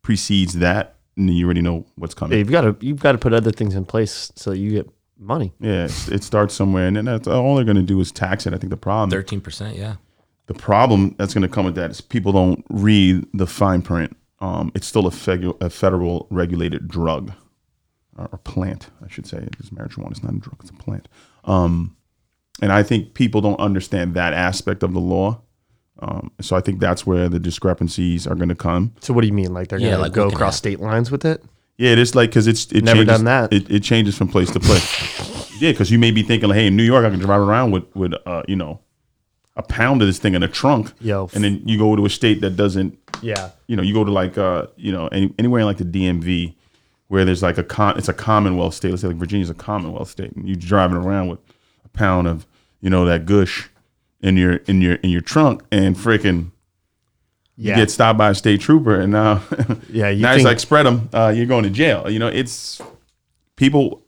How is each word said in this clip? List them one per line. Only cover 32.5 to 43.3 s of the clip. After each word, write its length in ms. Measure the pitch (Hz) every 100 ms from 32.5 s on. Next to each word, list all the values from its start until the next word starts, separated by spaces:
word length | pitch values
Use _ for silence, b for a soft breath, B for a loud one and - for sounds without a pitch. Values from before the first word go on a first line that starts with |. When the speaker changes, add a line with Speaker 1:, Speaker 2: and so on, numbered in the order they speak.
| 113 -
Speaker 1:
it 100 | 107
Speaker 2:
Never 160 | 113 110
Speaker 1:
changes, 160 | 110 113
Speaker 2:
done 80 | 113
that. 280 | 131 110
Speaker 1:
it, 160 | 101 -
it 120 | 104
changes 340 | 101 113 104 98
from 100 | 92
place 240 | 101 90
to 80 | 92
place. 720 | 90 98 - - - - - - -
Speaker 2:
<laughs> 140 | 104
Speaker 1:
Yeah, 100 | 160
'cause 180 | 123 92
you 80 | 117
may 140 | 117
be 100 | 110
thinking, 280 | 104 113 101
like, 80 | 101
"Hey, 100 | 107
in 80 | 98
New 80 |
York, 220 | 113 127 113
I 40 |
can 100 | 95
drive 200 | 95 101
around 320 | 101 113 123
with, 120 | 92 - 98
with, 180 | 92 80 -
uh, 180 | 87 -
you 120 | 95
know, 240 | 78 90 _ _ _ _ _ _ _ -
a 80 |
pound 380 | - - 120 135
of 60 | 101
this 100 | 92
thing 140 | 107
in 100 | 90
a 60 | 92
trunk." 420 | - 160 135 104 _
Speaker 2:
Yo. 300 | 117 98 95
Speaker 1:
And 120 | 101 104
then 160 | 101 -
you 120 | 110
go 180 | 107 107
to 100 | 101
a 40 |
state 320 | - 117 101
that 160 | 98 90
doesn't, 400 | 101 92 92 - _ -
Speaker 2:
Yeah. 300 | 117